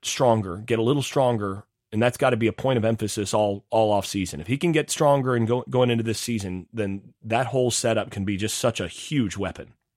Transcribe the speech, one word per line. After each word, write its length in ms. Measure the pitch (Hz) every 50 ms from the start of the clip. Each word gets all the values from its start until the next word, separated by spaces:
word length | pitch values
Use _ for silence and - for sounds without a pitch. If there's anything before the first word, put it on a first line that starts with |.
| -
stronger, 560 | - - - 139 123 113 110 104 95 85 98
get 200 | 110 113 120 113
a 40 | 113
little 200 | 117 143 143 131
stronger, 640 | - - 147 135 123 120 110 104 98 95 98 - _ _ _ _ - -
and 80 | 107
that's 160 | 117 123 123
gotta 200 | - 143 131 123
be 100 | 110 113
a 60 | 110 101
point 260 | - - 131 131 120
of 60 | 104
emphasis 500 | 113 113 110 110 101 - - 101 98 -
all, 300 | 110 107 104 101 101 - -
all 200 | - 113 110 107
off 160 | 104 101 92
season. 340 | - - 101 95 87 - 73
If 60 | 76
he 100 | - 127
can 160 | 139 - 175 160
get 180 | 151 147 -
stronger 440 | - - 156 147 143 139 131 131 127
and 120 | 120 113
go, 180 | 110 120 127 - -
going 220 | 131 127 127 123
into 140 | 120 117 113
this 160 | 113 110 -
season, 460 | - - 117 110 98 95 90 92 90 - -
then 420 | 113 107 98 98 98 - - - _ -
that 220 | 110 113 117 131
whole 240 | - - 131 127 120
setup 400 | 110 - - 120 113 110 101 -
can 140 | - 104 98
be 120 | 98 104
just 220 | 92 104 107 - -
such 220 | - 123 117 -
a 80 | 98 87
huge 480 | - - - - 156 143 120 98 -
weapon. 380 | 101 98 90 - - - - - _ _ _ _